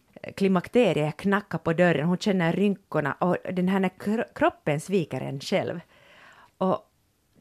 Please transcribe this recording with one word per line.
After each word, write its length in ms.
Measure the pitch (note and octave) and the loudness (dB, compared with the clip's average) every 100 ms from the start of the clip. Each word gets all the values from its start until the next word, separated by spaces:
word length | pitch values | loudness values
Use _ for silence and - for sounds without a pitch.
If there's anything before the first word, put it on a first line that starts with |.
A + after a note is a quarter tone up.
| _ - - - | _ -18 -16 -2
klimakteriet 840 | F#3+ F#3 - A#3 A3 D3+ D3+ - | 0 2 2 2 4 2 -2 -2
knacka 400 | G3+ G3 - D#3+ | -2 -2 -2 -4
på 160 | - | -2
dörren. 340 | E3 F3 D#3+ D#3+ | 2 4 4 0
Hon 100 | F3+ | 0
känner 360 | A3 F#3+ E3 | 0 2 2
rynkorna 600 | F3+ G3+ F#3+ _ D#3 D3 | 2 0 0 _ -2 -2
och 240 | - F3+ F3+ - | 0 0 0 -2
den 140 | F3+ F3+ | -2 0
här 120 | F#3+ | 0
när 100 | F#3+ | -2
kro-, 440 | - - A3 - - | -4 -4 -4 -4 0
kroppen 440 | D#4 - - D3 | 0 0 -4 -4
sviker 420 | - F#3+ D#3 C3 | -2 -2 -2 -6
en 180 | C#3 C3+ | -8 -8
själv. 400 | - F#3 A2+ E3+ - _ - - - - - _ | -4 -4 -2 -8 -12 _ -20 -20 -20 -20 -20 _
Och 340 | F#3+ - - _ _ _ _ _ | -2 -2 -6 _ _ _ _ _